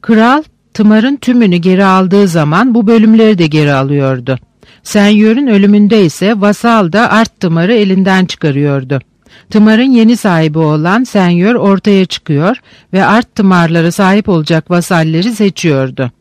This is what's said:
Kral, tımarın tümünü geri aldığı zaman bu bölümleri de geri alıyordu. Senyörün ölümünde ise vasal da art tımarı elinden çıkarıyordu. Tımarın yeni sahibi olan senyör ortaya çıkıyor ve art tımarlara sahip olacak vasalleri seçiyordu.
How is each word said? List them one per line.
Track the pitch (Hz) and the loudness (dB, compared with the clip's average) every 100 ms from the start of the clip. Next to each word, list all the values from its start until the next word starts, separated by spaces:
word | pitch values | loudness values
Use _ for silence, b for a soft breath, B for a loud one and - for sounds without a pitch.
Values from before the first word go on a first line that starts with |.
Kral, | - 220 226 285 311 _ _ | 0 2 2 0 -4 _ _
tımarın | - 214 214 247 285 | -2 2 2 0 -2
tümünü | - 247 214 175 | -2 0 0 0
geri | 175 185 196 | 0 0 2
aldığı | 190 185 202 202 | 0 0 0 0
zaman | 165 147 170 254 240 | 0 0 0 0 0
bu | 208 | 2
bölümleri | 226 220 220 220 196 | 2 4 4 2 2
de | 160 | 0
geri | 151 147 | 0 0
alıyordu. | 135 139 143 135 131 123 127 _ _ b b | 0 -2 -2 -2 -4 -6 -8 _ _ b b
Senyörün | - 214 202 214 220 233 277 | -4 0 2 2 2 0 0
ölümünde | 208 202 208 208 220 175 | 2 2 2 2 2 0
ise | - 190 226 | -2 -4 0
vasal | 202 202 233 226 180 | -2 0 0 0 0
da | 190 233 | -2 0
art | 214 226 _ | 0 -2 _
tımarı | 180 165 175 | -4 -2 0
elinden | 233 202 190 190 190 180 | 0 0 0 0 0 -2
çıkarıyordu. | - 156 139 147 139 131 135 - _ b b b | -4 -4 -2 -2 -4 -4 -8 -8 _ b b b
Tımarın | 214 214 220 262 | 0 2 2 2
yeni | 247 226 240 | 2 2 2
sahibi | 208 170 160 156 | 0 0 0 0
olan | 160 151 165 214 | -2 0 -2 -2
senyör | 254 208 180 175 190 247 | -2 -2 0 0 0 0
ortaya | 196 196 214 196 185 | 0 0 0 0 0
çıkıyor | - - 143 170 254 b b b | -6 -6 -2 -2 -4 b b b
ve | 185 139 | -2 0
art | 214 - - | 0 -2 -2
tımarlara | 196 180 165 170 165 | 0 2 0 0 -2
sahip | 170 190 202 214 | 0 0 0 0
olacak | 170 147 165 - | -4 -2 -4 -2
vasalleri | 175 165 175 160 160 208 | -4 0 -2 0 -2 -4
seçiyordu. | 220 202 - 170 135 135 131 127 _ | -2 -4 -2 -2 -2 -4 -6 -10 _